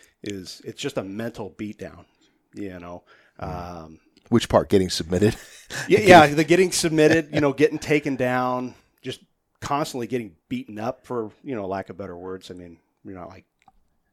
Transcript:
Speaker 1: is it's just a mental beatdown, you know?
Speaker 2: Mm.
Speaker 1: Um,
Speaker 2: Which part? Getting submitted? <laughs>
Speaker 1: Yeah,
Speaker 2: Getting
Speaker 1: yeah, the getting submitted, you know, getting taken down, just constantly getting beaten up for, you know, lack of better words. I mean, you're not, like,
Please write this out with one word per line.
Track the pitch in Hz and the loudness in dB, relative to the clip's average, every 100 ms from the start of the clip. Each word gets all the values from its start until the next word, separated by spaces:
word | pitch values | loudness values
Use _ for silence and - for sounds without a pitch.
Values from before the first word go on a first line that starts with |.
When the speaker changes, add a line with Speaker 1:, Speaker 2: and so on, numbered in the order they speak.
| _ _ | _ _
Speaker 1:
is | 101 98 85 - | -12 -12 -12 -16
it's | - - | -16 -10
just | 139 - | -8 -8
a | |
mental | 95 101 117 117 98 | -8 -8 -10 -10 -14
beatdown, | - 107 - 87 82 - _ _ _ _ | -12 -12 -12 -16 -18 -20 _ _ _ _
you | - 101 90 | -14 -14 -14
know? | 87 87 _ _ _ - | -16 -18 _ _ _ -14
Speaker 2:
Mm. | 95 90 87 85 | -12 -10 -12 -14
Speaker 1:
Um, | 80 80 _ _ - | -18 -20 _ _ 0
Speaker 2:
Which | 117 - | 0 4
part? | 107 76 | 2 4
Getting | 101 90 | 2 2
submitted? | - 80 90 107 - | -4 -2 2 2 0
<laughs> | - - - - - | -10 -20 -14 -8 0
Speaker 1:
Yeah, | 208 | 4
Speaker 2:
Getting | 202 | 10
Speaker 1:
yeah, | 175 147 | 10 10
the | 147 | 4
getting | 151 175 185 | 4 4 2
submitted, | - 170 156 151 165 147 | 0 0 4 4 4 0
you | 151 | 0
know, | 143 | 0
getting | 139 151 151 | 2 2 0
taken | - 147 147 127 | 0 0 0 -2
down, | 123 127 127 127 123 - _ _ | -2 0 -2 -4 -8 -14 _ _
just | 131 - _ _ _ _ | -16 -16 _ _ _ _
constantly | - 143 156 131 113 | -4 -4 -4 -6 -6
getting | 123 104 80 - | -6 -6 _ -10
beaten | 127 131 104 | -10 -10 -8
up | 117 - - | -8 -8 -8
for, | 120 107 - | -8 -8 -12
you | 147 117 | -10 -8
know, | 95 | -6
lack | 95 95 | -6 -8
of | 90 | -12
better | 95 87 | -14 -14
words. | 92 92 - | -12 -14 -14
I | |
mean, | 90 87 82 _ _ | -18 -18 -20 _ _
you're | 104 92 | -18 -16
not, | 85 | -16
like, | - _ _ _ _ _ _ _ | -20 _ _ _ _ _ _ _